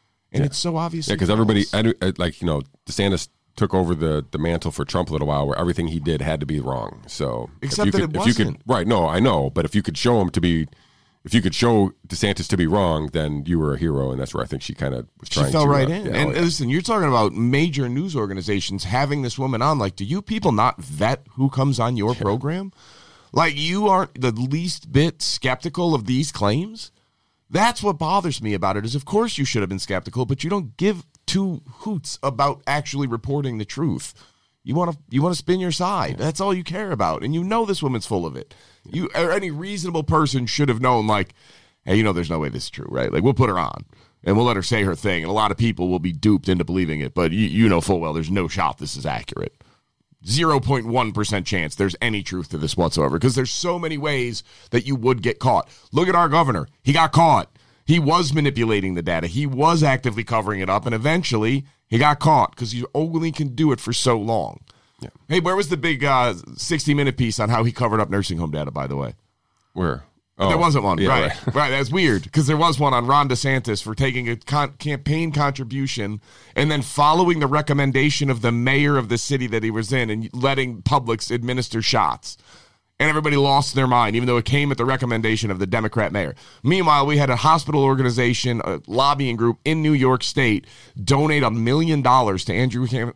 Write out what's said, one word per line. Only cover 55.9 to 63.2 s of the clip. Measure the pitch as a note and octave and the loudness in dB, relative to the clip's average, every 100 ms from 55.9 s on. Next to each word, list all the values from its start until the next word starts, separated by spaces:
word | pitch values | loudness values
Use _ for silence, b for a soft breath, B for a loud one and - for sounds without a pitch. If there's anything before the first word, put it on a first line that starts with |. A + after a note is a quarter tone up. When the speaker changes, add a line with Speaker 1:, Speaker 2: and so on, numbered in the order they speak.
Speaker 1:
Look | C#3 F3+ | 0 2
at | |
our | F3 E3 | 4 4
governor. | D#3 D3 F#2+ D2 _ | 4 2 0 -4 _
He | C3 | 0
got | D3+ D#3+ | 4 4
caught. | D#3 E3 A#2 - _ b b - | 6 6 4 0 _ b b 2
He | E3+ | 2
was | C#3+ E3+ D#3 | 4 2 2
manipulating | D3+ C#3+ C3+ A2+ G#2 F#2+ | 2 0 0 0 0 0
the | F2 | -2
data. | E2+ E2 E2+ | -2 -2 -2
He | G2+ D3 | -4 -4
was | C3 D#3+ E3+ | 2 4 4
actively | D3+ C3 B2+ G#2+ | 4 2 -2 -4
covering | A2+ A2+ G2+ G2 | -2 -2 -2 -2
it | F#2+ | 0
up, | G2+ B2 | 0 0
and | |
eventually | A2+ C3 E3+ D3 A2+ G#2+ C3+ C3+ b b | -2 0 0 0 0 0 0 -4 b b
he | A#2 | 2
got | D3 D3 | 4 4
caught | D#3+ D3 G#2 - | 4 4 2 -2
'cause | A#2+ | -8
you | A#2+ B2+ | -6 -4
only | C#3 D#3+ E3 | -2 -2 -2